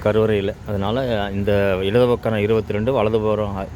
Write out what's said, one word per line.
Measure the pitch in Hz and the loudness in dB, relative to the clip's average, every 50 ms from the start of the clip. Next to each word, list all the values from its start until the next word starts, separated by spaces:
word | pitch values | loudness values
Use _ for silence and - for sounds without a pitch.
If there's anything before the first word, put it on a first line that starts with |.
| - | -2
கருவறையில. | 107 104 110 110 110 110 101 98 101 107 - - - | 0 2 2 2 2 2 0 0 -2 -4 -6 -8 -6
அதனால | 104 98 98 101 110 131 135 123 113 104 101 101 98 101 | -4 -2 -2 -2 -2 -2 -2 -2 -2 -2 -4 -4 -4 -2
இந்த | 101 107 101 101 101 98 95 92 95 98 | 0 2 2 2 2 2 0 0 0 0
இடது | 104 123 127 120 | 2 4 4 4
பக்கம் | 120 110 - 113 110 107 101 | 2 0 0 -2 0 0 0
இருபத்திரெண்டு, | 104 113 110 101 - 101 104 110 123 139 123 | 2 0 0 0 -2 -4 -2 -2 0 0 2
வலது | 104 110 110 113 107 | 2 2 2 2 2
பக்கம் | 107 107 104 107 101 98 95 98 - - | 0 0 0 -2 -2 -4 -6 -8 -6 -4